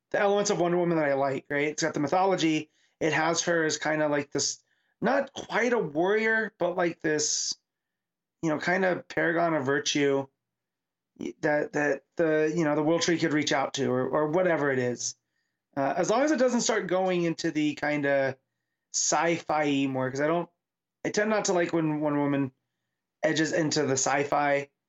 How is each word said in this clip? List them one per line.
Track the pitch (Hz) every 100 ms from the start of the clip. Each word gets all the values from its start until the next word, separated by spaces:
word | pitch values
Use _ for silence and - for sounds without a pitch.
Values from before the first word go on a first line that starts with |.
| _
the | -
elements | 202 202 202
of | 175
Wonder | 175 175
Woman | 175 165
that | 147
I |
like, | 139 139 135 -
right? | 143 147
It's | 147
got | 160
the | 156
mythology. | 139 185 190 180 160 156 151 _ _ _
It | 160
has | 156 160 165
her | - 170
as | 156 151
kinda | 151 156 151
like | 147 143
this, | 143 131 - _ _ _ _
not | 208 277 -
quite | - - 202 240
a | 233
warrior, | 170 143 185 214 220 220 214 -
but, | 175 175
like, | 175 165
this, | 160 151 151 - - - _ _ _ _ _ _ _ _
you | 165
know, | 151
kinda | - 185 185 160 -
paragon | - 160 165 170
of | 156
virtue | 135 143 143 151 143 139 139 _ _ _ _ _ _ _ _ - - -
that, | 156 147 151
that | 147 147 147 - -
the, | 165 156 156
you | 170
know, | 156
the | 147
World | 151 170
Tree | 175 165
could | 160
reach | 151 143
out | 147 135
to, | - 123
or, | 127 131
or | 156 151
whatever | 165 185 156 143
it | 131
is. | 123 120 - - _ _ _ _ _ -
Uh, | 139 180
as | 180
long | 220
as | 302
it | 285
doesn't | 254 233
start | 226 220 190
going | 180 185 180
into | 170 160 165
the | 151 151
kinda | 143 147 147 143 139 135 131 _ _ _ _ _
sci-fi | - - 151 165 165 - 151 147 139 139
more, | 131 127
'cause | 131
I | 151
don't, | 170 170 _ _ _ _ _
I | -
tend | - 214
not | 214 185
to |
like | 180 170
when | 170 156 151
Wonder | 151 147
Woman | 143 139 135 - _ _ _ _ _ _
edges | 156 156 156
into | 175 156 156 131
the |
sci-fi. | 135 - 139 143 147 147 143 143 _